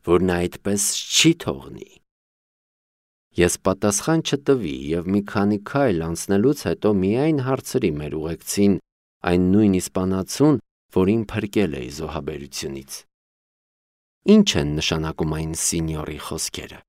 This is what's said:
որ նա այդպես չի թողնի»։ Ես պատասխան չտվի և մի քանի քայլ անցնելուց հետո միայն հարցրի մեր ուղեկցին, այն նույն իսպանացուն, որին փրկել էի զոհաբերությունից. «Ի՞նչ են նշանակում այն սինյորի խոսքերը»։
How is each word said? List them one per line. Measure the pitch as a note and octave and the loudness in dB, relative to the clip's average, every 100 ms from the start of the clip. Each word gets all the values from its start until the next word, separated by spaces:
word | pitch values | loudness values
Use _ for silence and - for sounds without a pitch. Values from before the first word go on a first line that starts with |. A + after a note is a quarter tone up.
| - | 4
որ | F2 | 2
նա | F#2 F2 | 4 0
այդպես | F2 - G2 G2+ - - - | -2 -4 -4 -2 -2 -4 -2
չի | - D#3+ E3 | 2 4 2
թողնի»։ | - C#2 C#2+ - - _ _ _ _ _ _ _ _ _ _ _ _ _ _ - | -4 -8 -10 -18 -20 _ _ _ _ _ _ _ _ _ _ _ _ _ _ 0
Ես | F2 - | 2 2
պատասխան | G2 F#2+ G#2 G2+ - D#3+ | 0 2 0 0 0 0
չտվի | D#3+ C#3 C#3 C3+ F2 C2 | 0 -2 2 2 0 -6
և | C#2+ E2 E2+ | -4 -4 0
մի | G2+ | -2
քանի | G2+ G#2 G2+ G#2 | 0 0 0 0
քայլ | G#2 C#3 C#3 E2+ | -2 0 0 0
անցնելուց | E2 E2+ - G2 A#2+ D3+ | -2 -6 0 2 2 0
հետո | F#2 E2 G#2 | -2 0 2
միայն | G2+ F#2+ A#2 D#3 D3 | 2 2 2 2 0
հարցրի | B2+ C3 - C3 F3 | -2 -4 -2 0 0
մեր | D3 D3 D3+ | -2 -6 -6
ուղեկցին, | D#3 E3 - - G2+ F#2 _ _ _ _ | -6 -8 -6 2 2 2 _ _ _ _
այն | F2+ F2+ F2+ | 0 2 4
նույն | G2+ G#2 F#2 | 6 6 4
իսպանացուն, | - F#2+ F#2 F#2+ F#2 - D3 B2+ _ _ _ | 0 -4 -2 -2 -4 2 4 4 _ _ _
որին | - F#2 A2+ | 2 2 2
փրկել | G#2+ G#2+ G#2 A2 F#2 C#2 | 0 -4 -2 0 0 -2
էի | B1 | -10
զոհաբերությունից. | C#2+ D#2 D#2 C#2+ D2 C#2 - C#2+ C#2 C2+ - _ _ _ _ _ _ _ _ _ _ _ _ - | -10 -8 -6 -8 -10 -10 -10 -10 -10 -14 -18 _ _ _ _ _ _ _ _ _ _ _ _ 4
«Ի՞նչ | G#3+ G3+ | 6 6
են | - D3 | 0 0
նշանակում | D3+ - E3 D#3+ D#3+ D#2 | -2 -2 -2 -4 -4 -4
այն | D#2 D#2+ E2 | -2 -6 -4
սինյորի | - E2+ D#2+ D#2 D#2 D2+ | -2 -2 -4 -6 -8 -10
խոսքերը»։ | - E2 - - D2+ - | -10 -8 -8 -10 -14 -18